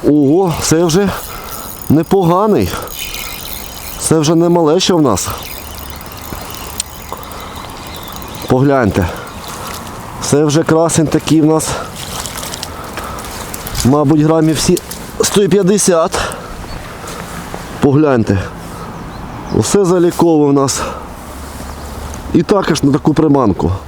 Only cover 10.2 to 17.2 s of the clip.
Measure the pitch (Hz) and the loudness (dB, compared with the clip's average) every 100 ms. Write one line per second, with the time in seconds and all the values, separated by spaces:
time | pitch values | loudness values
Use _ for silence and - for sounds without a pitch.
10.2 | - 143 151 147 - 160 165 170 147 156 | 0 2 4 2 4 4 4 2 2 0
11.2 | - 160 151 156 - - - - - - | 4 4 6 4 0 -6 -8 -12 -10 -8
12.2 | - - - - - - - - - - | -8 -10 -10 -10 -10 -12 -12 -10 -10 -10
13.2 | - - - - - - 120 147 139 156 | -10 -12 -12 -10 -8 0 2 4 4 4
14.2 | 151 160 156 143 - 180 - - - - | 4 4 2 2 2 0 -2 -14 -12 -8
15.2 | - 196 202 202 180 208 - 165 175 - | -2 2 4 4 4 4 4 4 2 -2
16.2 | - - - - - - - - - - | -6 -10 -12 -12 -12 -12 -12 -14 -12 -12